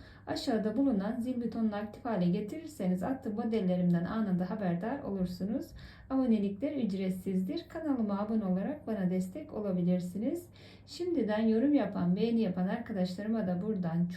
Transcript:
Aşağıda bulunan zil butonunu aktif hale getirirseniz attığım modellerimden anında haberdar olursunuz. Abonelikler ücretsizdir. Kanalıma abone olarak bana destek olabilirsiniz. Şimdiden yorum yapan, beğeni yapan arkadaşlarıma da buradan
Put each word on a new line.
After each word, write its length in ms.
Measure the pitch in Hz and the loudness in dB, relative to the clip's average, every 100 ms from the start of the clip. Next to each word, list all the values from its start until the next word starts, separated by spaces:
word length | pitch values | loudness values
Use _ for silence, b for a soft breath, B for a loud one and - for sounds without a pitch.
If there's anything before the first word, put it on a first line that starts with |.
| B B B | B B B
Aşağıda 500 | 311 285 214 214 226 | -4 0 0 2 2
bulunan 420 | 277 202 202 247 | 2 2 0 -2
zil 240 | 247 240 | -2 -2
butonunu 320 | 233 233 220 202 | -2 0 0 0
aktif 300 | 220 - 254 | -6 -6 -2
hale 200 | 202 175 | 2 2
getirirseniz 800 | 208 214 311 302 - 185 180 | 2 -2 -8 -10 -2 0 0
attığım 320 | 262 269 226 208 | 0 -4 -4 -2
modellerimden 720 | 220 220 185 180 175 170 185 | 0 2 2 4 4 4 2
anında 440 | 220 202 180 185 | 0 2 2 0
haberdar 500 | 214 185 170 226 277 | -2 0 0 -2 -4
olursunuz. 680 | 196 196 180 - 190 269 - - B B B | -4 -2 -2 -2 -2 -4 -6 -12 B B B
Abonelikler 600 | 269 254 214 196 202 294 | 0 4 4 2 -2 -2
ücretsizdir. 960 | 285 208 190 190 185 196 185 185 339 - | 0 -2 0 0 -2 0 0 0 -4 -6
Kanalıma 520 | 320 311 247 208 196 | -6 -2 0 0 0
abone 260 | 214 220 190 | 0 0 2
olarak 420 | 185 220 294 - | 0 0 -4 -4
bana 220 | 202 180 | 0 2
destek 440 | 185 185 311 - | 0 -2 -6 -8
olabilirsiniz. 920 | 214 202 180 175 180 175 196 254 339 - B B B - | -4 -2 2 2 2 0 -2 -2 -2 -6 B B B -14
Şimdiden 600 | - 349 311 208 214 226 | -6 0 0 2 2 4
yorum 260 | 220 285 | 4 6
yapan, 420 | 285 196 190 175 190 | 4 2 0 2 4
beğeni 260 | 226 226 | 4 4
yapan 260 | 196 180 185 | 2 2 0
arkadaşlarıma 800 | 233 - 196 180 185 208 226 185 | -2 -2 -2 -2 -2 -2 0 0
da 140 | 180 | 0
buradan 460 | 214 196 170 170 175 | 0 -2 0 0 0